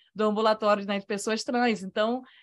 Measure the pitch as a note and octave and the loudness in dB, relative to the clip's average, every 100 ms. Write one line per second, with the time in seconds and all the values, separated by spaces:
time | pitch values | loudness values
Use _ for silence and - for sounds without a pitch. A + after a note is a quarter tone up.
0 | _ F#3+ G#3+ G#3 A3+ G#3+ G#3+ G#3 G3 G3+ | _ -2 0 2 2 2 2 2 0 -6
1 | - G#3 A3+ A3 - B3 A#3+ G3+ F#3 G#3+ | -4 -4 -2 -4 -2 0 0 0 -4 -2
2 | G#3+ B3 B3+ - | 0 -2 -8 -20